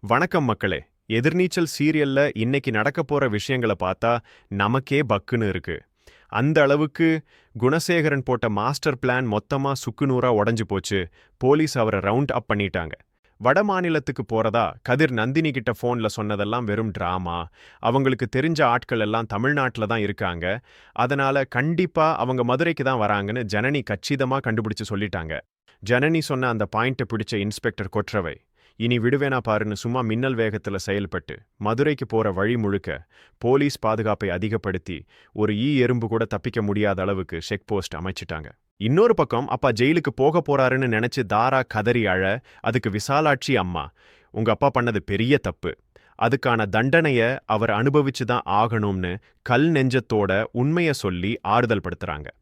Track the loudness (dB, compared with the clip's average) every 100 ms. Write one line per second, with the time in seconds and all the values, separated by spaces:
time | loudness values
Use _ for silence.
0 | 2 2 2 0 0 0 -2 -4 -8 _
1 | _ 0 2 2 0 0 -2 0 0 2
2 | 2 2 2 0 0 0 0 0 0 -2
3 | -2 0 0 -2 -2 -2 0 0 -2 0
4 | 0 0 -2 -20 _ 0 2 0 0 0
5 | 2 -2 0 -2 0 -2 -6 -10 _ _
6 | _ _ _ -2 2 4 4 4 0 2
7 | 2 2 -4 _ _ 0 2 2 2 2
8 | 2 0 0 0 0 0 -2 -2 -2 -2
9 | 0 0 2 -2 -2 -2 -2 -2 -6 -2
10 | 0 2 4 4 2 0 -2 -4 -2 -2
11 | -4 _ _ _ 2 4 2 2 2 2
12 | 2 2 2 -2 -2 -2 -2 -2 -6 -10
13 | _ _ _ _ 2 4 4 0 0 0
14 | -2 -6 -2 0 2 2 0 -2 -2 2
15 | 2 2 0 0 0 -2 -4 -2 -2 0
16 | -2 -2 -4 -2 -2 -2 -2 -2 -2 -2
17 | -4 -2 -4 -6 -8 _ -20 -4 0 2
18 | 2 0 -2 -2 -2 2 2 2 0 -2
19 | 0 -2 -2 -2 0 0 -2 -2 -2 -2
20 | -2 -2 -4 -4 -4 -4 _ -20 -16 -4
21 | -2 0 0 0 0 -2 0 0 0 2
22 | 2 2 -2 0 0 2 0 0 0 2
23 | 2 0 0 -4 -2 -2 0 -2 -2 -6
24 | -2 -2 0 0 0 -2 -2 -4 -6 -4
25 | -4 -6 -6 -8 -10 _ _ _ 0 2
26 | 2 0 -2 -2 -2 -2 -2 0 -2 -2
27 | -4 -4 -2 -2 -2 -2 -4 -4 -6 -4
28 | -2 -2 -4 -8 _ _ _ _ 0 2
29 | 2 2 0 -2 0 0 0 -4 -2 -2
30 | 0 0 0 0 0 -2 -6 -6 -2 -2
31 | -2 -6 -8 -16 _ _ -2 2 2 0
32 | -2 0 0 0 0 0 0 -2 -4 -10
33 | -12 _ _ _ 2 2 2 0 -2 0
34 | 0 -2 -2 -2 -2 -4 -4 -6 -6 -12
35 | -12 _ _ -2 0 0 0 2 2 2
36 | 0 -2 -2 -4 -4 -4 -2 0 0 0
37 | -2 -2 -4 -8 -6 -8 -4 -4 -4 -8
38 | -8 -8 -8 -10 -10 -20 _ _ 0 4
39 | 4 4 2 0 -2 0 0 2 2 2
40 | 0 0 2 2 0 2 2 2 0 0
41 | 0 -2 0 2 2 2 0 -2 0 2
42 | 2 2 0 -2 -6 -8 -2 -2 -2 -4
43 | 0 0 2 0 2 0 0 -4 -8 _
44 | _ _ _ -4 0 2 2 2 0 -2
45 | -2 -2 2 2 0 -6 -8 -8 _ _
46 | _ -2 0 2 0 2 2 2 2 2
47 | 2 2 0 -2 -2 0 0 2 2 2
48 | 2 -2 -2 -2 0 2 2 2 0 -2
49 | -4 -6 _ _ 0 2 4 2 2 0
50 | 0 0 2 0 -2 -2 0 0 0 0
51 | -2 -2 -4 -4 0 2 2 0 -2 -10
52 | -8 -8 -10 -18